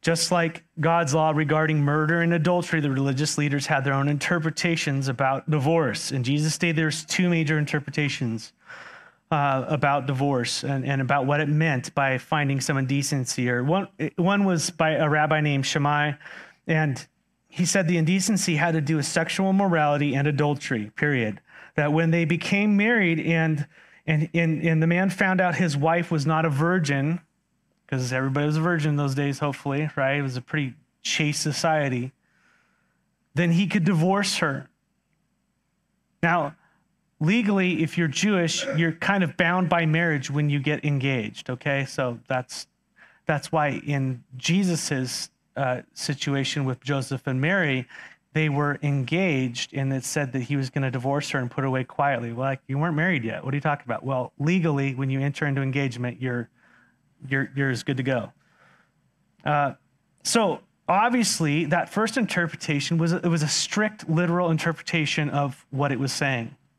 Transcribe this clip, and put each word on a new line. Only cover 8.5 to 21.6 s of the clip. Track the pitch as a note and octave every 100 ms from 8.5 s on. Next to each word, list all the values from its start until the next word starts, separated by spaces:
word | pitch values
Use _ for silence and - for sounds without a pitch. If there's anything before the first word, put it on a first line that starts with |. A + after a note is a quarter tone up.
| _ - - - - - _ _
uh, | D#3 C#3+ C3+ -
about | D3+ C#3+ C#3+ C3
divorce | C3 C#3+ C3 A#2+ -
and, | C3+ C#3
and | B2+ C#3
about | B2+ C#3+ C3+
what | D3
it | D3+
meant | D3+ D#3+ C3 -
by | - C3+ C3
finding | - D#3 C#3+ C#3
some | B2+ C#3
indecency. | C3 C#3 C#3 C#3+ B2+ - B2
Or | B2
one, | B2+ F3+ G3 _ D3+ -
one | F3 G3+
was | G3 F3 -
by | - D#3+
a | D3 D3+
rabbi | D3+ D3+ D#3
named | D3+ C#3 C3+
Shammai, | D#3 C#3+ D3 D3 C#3+ - - - _ -
and | D#3+ D#3 B2+ - _ _ _ _
he | -
said | F3 G3+ E3+
the | F3
indecency | D#3 F#3+ F#3 G#3 - D#3
had | E3+
to | D#3+
do | C#3 D#3
with | C3+
sexual | - E3 - F#3+
immorality | F#3+ G3 E3+ D3+ D3 D3 C3+
and | C#3+
adultery, | C#3+ D3 D3 - B2 G#2 -
period. | D3+ C3+ A2 G2+ _ -